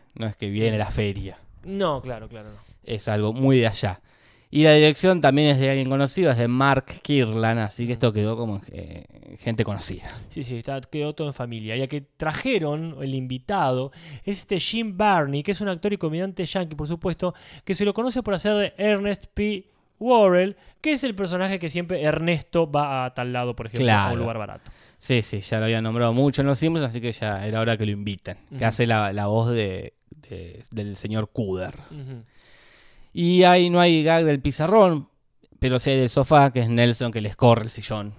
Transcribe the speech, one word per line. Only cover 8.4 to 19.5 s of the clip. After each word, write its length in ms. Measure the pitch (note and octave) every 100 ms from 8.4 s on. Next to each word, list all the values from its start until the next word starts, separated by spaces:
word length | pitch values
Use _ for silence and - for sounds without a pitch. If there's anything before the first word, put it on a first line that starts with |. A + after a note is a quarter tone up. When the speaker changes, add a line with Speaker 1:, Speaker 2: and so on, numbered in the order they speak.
| A#2 G2 -
Speaker 1:
eh, 340 | - E2 E2 - - - -
gente 240 | A#2 A2
conocida. 480 | G#2+ G2 - F2+ - - -
Speaker 2:
Sí, 140 | D#3+
sí, 140 | B2 A#2+
está, 240 | A2+ C3+
quedó 340 | A#2+ D3+ D3 D3
todo 120 | D3
en 40 |
familia. 440 | C3+ A#2+ A2+ G#2+ A#2
Y 40 |
a 40 | C3
que 140 | D3
trajeron 960 | C#3+ - D#3 D3+ C4 A3+ D#3 D3+ E3 D3
el 140 | C#3 C3
invitado 800 | B2+ B2+ - G3+ C#3+ B2+ C3+ - - C3+ -
es 140 | G3+
este 200 | - F#3
Jim 380 | - A3+ A3+ F#3
Varney, 440 | G#3+ F3+ C#3+ C#3+
que 120 | D3
es 80 | G3
un 80 | G3+
actor 240 | E3+ G#3
y 40 | G3+
comediante 480 | D#3+ D#3+ F#3+ F#3 E3+
yankee, 300 | G3 E3+ D3+
por 120 | D3+
supuesto, 460 | E3+ F#3+ E3 F3+ - - -
que 120 | - F#3
se 100 | G3+
lo 80 |
conoce 280 | G3+ B3 B3+
por 100 | G#3+
hacer 200 | F#3+ G#3 G#3
de 180 | F#3+ -
Ernest 500 | G#3 G3+ G3+ G3 -
P. 360 | - G#3